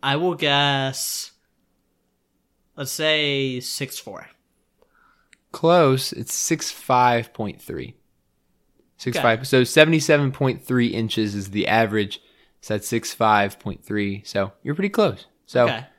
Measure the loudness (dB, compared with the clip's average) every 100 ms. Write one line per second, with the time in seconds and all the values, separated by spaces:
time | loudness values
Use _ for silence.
0 | -2 0 0 0 0 2 2 0 -2 -4
1 | -8 -8 -10 _ _ _ _ _ _ _
2 | _ _ _ _ _ _ _ -12 -10 -4
3 | 0 0 0 -2 -2 -4 -8 -8 -8 -10
4 | -14 -16 -18 _ _ _ _ _ _ _
5 | _ _ _ _ _ -4 2 4 4 2
6 | -2 -8 -8 -6 -4 -4 -4 -12 0 2
7 | 4 2 -4 -8 -8 -8 -14 -12 -12 -16
8 | _ _ _ _ _ _ _ _ _ _
9 | -6 0 2 2 2 2 4 6 6 6
10 | 4 2 2 0 -2 -2 -2 0 2 0
11 | -4 -2 -2 -4 -6 -4 2 2 2 0
12 | -4 -6 _ _ _ _ -6 -6 -2 -6
13 | -6 0 4 4 2 -4 -12 -12 -6 -4
14 | -4 -6 -6 -4 -4 -6 -8 -4 -2 0
15 | 0 0 -14 _ _ 0 2 0 -10